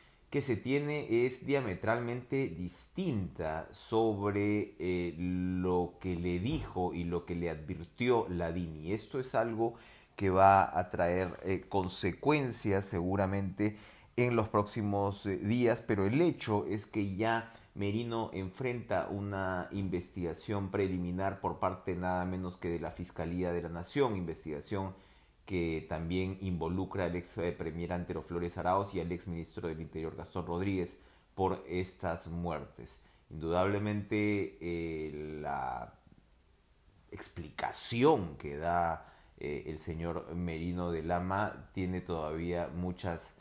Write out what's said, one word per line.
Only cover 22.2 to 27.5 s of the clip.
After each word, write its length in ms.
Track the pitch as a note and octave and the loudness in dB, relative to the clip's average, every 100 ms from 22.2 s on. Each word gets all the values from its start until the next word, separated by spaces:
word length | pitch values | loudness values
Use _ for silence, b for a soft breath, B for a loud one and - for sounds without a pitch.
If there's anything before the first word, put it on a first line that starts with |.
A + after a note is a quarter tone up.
menos 340 | F2+ F#2 F2+ - | 0 -2 -6 -6
que 100 | F2 | -4
de 100 | E2+ | -2
la 140 | D#2 | -4
Fiscalía 600 | - E2+ - E2 F2 F2+ | -6 -10 -6 -4 0 0
de 100 | F2 | 0
la 80 | E2 | -4
Nación, 460 | E2+ E2+ C#3+ C3 G2 | -6 -4 0 2 0
investigación 760 | E2+ D#2 D#2+ D2 - G2 F#2+ F#2 B B B B - | -4 -6 -6 -8 -4 -4 -4 -8 B B B B -4
que 380 | F#2 E2 D#2+ D2+ | -2 0 -2 -4
también 500 | E2 E2 F2+ F#2+ F#2+ | -4 0 0 0 -2
involucra 640 | G2 F2 E2 F#2 F#2 G2 F2 | -2 0 0 0 -2 -2 -2
al 100 | F2 | -2
ex, 200 | - - | -6 -2
eh, 120 | E2+ | -2